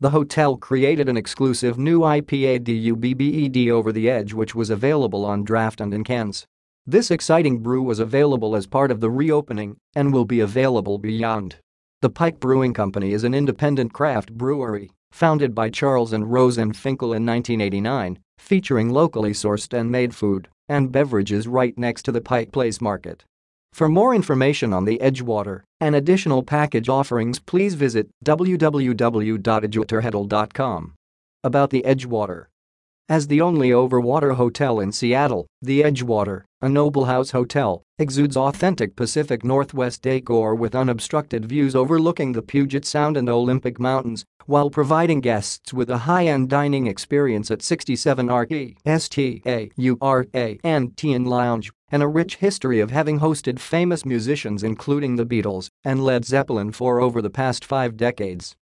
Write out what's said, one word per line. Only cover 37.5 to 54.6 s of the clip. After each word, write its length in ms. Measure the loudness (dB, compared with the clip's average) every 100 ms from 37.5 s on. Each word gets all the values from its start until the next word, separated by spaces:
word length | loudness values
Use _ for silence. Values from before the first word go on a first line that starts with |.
| 0 -2 -4 -8 -6
exudes 380 | -2 0 0 2
authentic 580 | 0 0 0 0 -4
Pacific 500 | -4 -4 -2 -2 -2
Northwest 580 | 0 0 0 -2 -4 -4
decor 520 | -2 -2 0 2 2
with 220 | 0 0 0
unobstructed 680 | 0 -2 -2 -4 -4 -6
views 300 | -4 0 2
overlooking 580 | 2 2 2 2 0 -2
the 100 | -4
Puget 420 | -2 0 0 -2
Sound 320 | -2 0 0 0
and 120 | 0
Olympic 520 | 2 2 0 -2 -4
Mountains, 440 | -2 -2 -2 -8 -14 _ 0
while 240 | 2 2
providing 500 | 0 2 2 4 2
guests 520 | 0 -2 -4 -10 -10
with 180 | -4 -2
a 80 | -2
high-end 520 | 0 2 4 2 2
dining 360 | 0 2 0 -2
experience 640 | -4 -2 0 2 0 -2
at 120 | -6
sixty-seven 680 | -2 -4 -2 -2 0 0 2
Arc 220 | 0 0
East 640 | -4 -8 -6 0 0 0 -2
A 520 | -2 -2 -4 -4 -6 -2
U 220 | 0 0
R 260 | 2 2 0
A 280 | -2 -4 -4
N 300 | -2 0 -2 -4
T 160 | -2
and 140 | 0 0
Lounge, 440 | 0 0 -2 -6 -18 _
and 140 | 0
a 40 | 2
rich 280 | 0 -2 -2
history 420 | -2 -2 0 0
of 140 | 2
having 260 | 0 0 0
hosted 400 | 0 0 -4 -6
famous 460 | -4 0 0 0
musicians 580 | -2 -2 0 -2 -2 -4